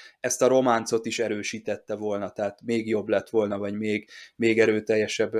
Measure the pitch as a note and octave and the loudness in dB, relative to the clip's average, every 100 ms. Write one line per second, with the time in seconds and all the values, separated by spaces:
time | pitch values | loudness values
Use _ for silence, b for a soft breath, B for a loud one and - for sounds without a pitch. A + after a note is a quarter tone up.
0 | B B B2+ - B2+ C3 B2+ A2+ G#2+ A2+ | B B -6 2 4 6 4 2 0 -2
1 | A2+ A2 G#2+ G#2 G2+ A2 G#2+ G2+ - G#2 | -2 -4 -2 -4 -6 -8 -6 -8 -8 -6
2 | G#2+ G2+ F#2+ - G2+ - A#2 A#2 A2 G#2+ | -4 -4 -6 -4 -6 -6 -4 -2 0 -2
3 | G2+ G2+ - A2+ G#2 G2+ G2+ G#2 G#2+ G#2+ | 0 -2 0 0 0 -2 -6 -4 -4 -4
4 | - B B - A#2 A2 A2 G#2+ G#2+ A2 | -6 B B 0 2 4 4 2 2 0
5 | G#2+ - G#2 | 0 -2 -2